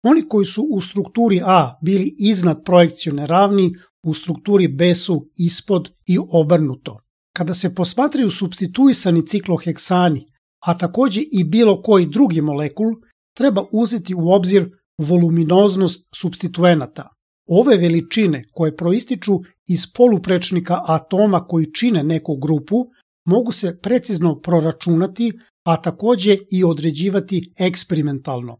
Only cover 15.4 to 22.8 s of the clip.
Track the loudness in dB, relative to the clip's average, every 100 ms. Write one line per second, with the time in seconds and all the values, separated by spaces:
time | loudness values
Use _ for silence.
15.4 | 2 4 4 2 -2 -4 _ -8 -8 -6
16.4 | -10 0 2 2 0 -12 -20 _ _ _
17.4 | 0 2 4 4 4 0 -2 0 0 0
18.4 | -8 -4 -4 -2 -2 -2 -2 -6 -2 -2
19.4 | -4 _ -4 -4 -4 2 4 4 0 -4
20.4 | -2 -6 -2 -6 -2 -4 -2 0 2 2
21.4 | -2 -4 -4 -2 -2 0 0 -4 -4 -6
22.4 | -2 -4 -2 -4